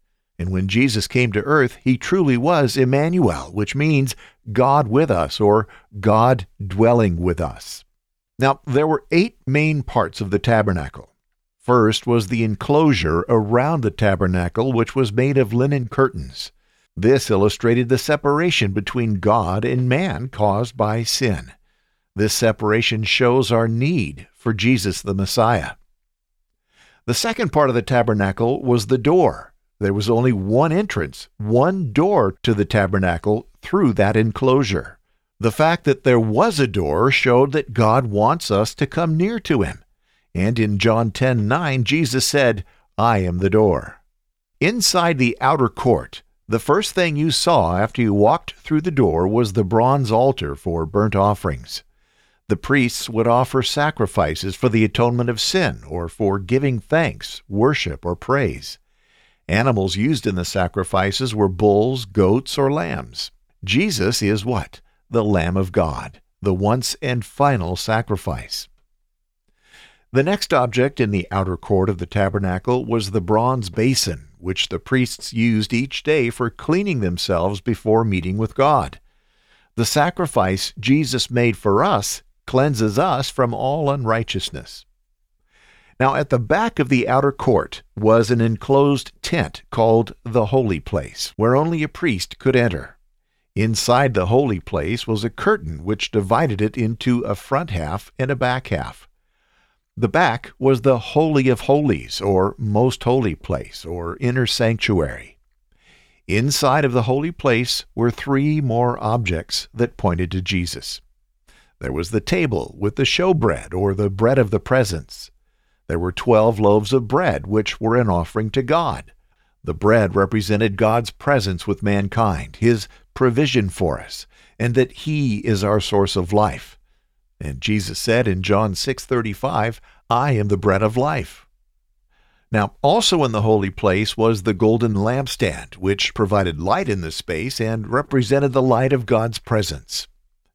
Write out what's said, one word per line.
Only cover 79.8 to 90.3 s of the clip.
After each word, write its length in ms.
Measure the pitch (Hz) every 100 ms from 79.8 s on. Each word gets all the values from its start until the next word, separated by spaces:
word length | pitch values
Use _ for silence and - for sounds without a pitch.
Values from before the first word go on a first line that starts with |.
| 117
sacrifice 880 | 151 156 - 165 120 95 95 - -
Jesus 500 | 110 143 139 127 -
made 280 | 120 120 104
for 260 | 107 101
us 380 | 175 135 98 - _ _ -
cleanses 500 | 131 147 120 110 104
us 320 | 180 135 135
from 240 | - 120
all 360 | 113 127 151 143
unrighteousness. 960 | 139 113 113 110 95 - 69 58 - - _ _ _ _ _ _ _ _ _ _ -
Now, 160 | 131 139
at 160 | 147
the 80 | 127
back 400 | 107 165 226 -
of 100 | 131
the 180 | 131 110
outer 240 | 127 139
court 520 | - - 101 - - _ -
was 360 | 107 113 107
an 100 | 120
enclosed 680 | 113 110 - 139 143 139 - _
tent 400 | - 170 85 - -
called 460 | - 113 113 113 -
the 240 | 117